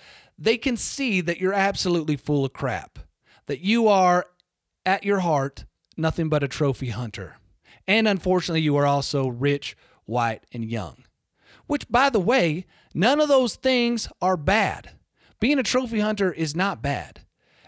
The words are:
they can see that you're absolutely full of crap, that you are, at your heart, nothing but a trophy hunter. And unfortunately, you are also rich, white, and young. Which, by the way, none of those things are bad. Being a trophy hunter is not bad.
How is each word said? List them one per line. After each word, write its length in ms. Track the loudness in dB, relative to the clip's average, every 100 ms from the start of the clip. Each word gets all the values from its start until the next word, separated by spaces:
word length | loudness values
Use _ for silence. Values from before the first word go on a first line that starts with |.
| -16 -20 _ -4
they 180 | -2 0
can 200 | 0 -2
see 440 | -4 -4 -2 0
that 180 | 0 0
you're 120 | 0
absolutely 640 | 2 0 0 0 0 0 -4
full 280 | 0 0
of 100 | 0
crap, 440 | -4 -4 -4 -8 -18 -20 _ _ _ -10
that 140 | -4
you 260 | 0 4 4
are, 400 | 4 4 4 0 _ _ _ _ _ -2
at 180 | 0
your 160 | 0 0
heart, 460 | 2 0 -2 -6 -20 _ _ -4
nothing 340 | -2 0 0
but 120 | 0
a 60 | -2
trophy 400 | -2 -2 0 -4
hunter. 480 | -6 -8 -10 -14 -16 _ _ _ -10 0
And 220 | 2 2
unfortunately, 540 | 0 0 0 0 0
you 140 | 2 2
are 100 | 2
also 420 | 0 -2 -2 -2
rich, 480 | -2 -2 -2 -4 -16 _ _ -6
white, 380 | -2 -2 -4 _
and 120 | -10
young. 400 | -6 -6 -8 -12 _ _ _ _ _ -16 -6
Which, 200 | -6 0
by 180 | 2 2
the 100 | 2
way, 460 | 2 2 2 -2 -8 _ _
none 260 | 0 2 4
of 80 | 4
those 280 | 4 2 0
things 520 | 0 2 2 -2 -6 -4
are 160 | -2 0
bad. 540 | 0 0 0 -4 -12 -20 _ _ _ -4
Being 200 | 0 0
a 60 |
trophy 360 | 0 -2 -2 -2
hunter 320 | 0 0 -2
is 220 | -2 -4
not 280 | -2 -2 -2
bad. 380 | -4 -4 -8 -16 -20 _ _ _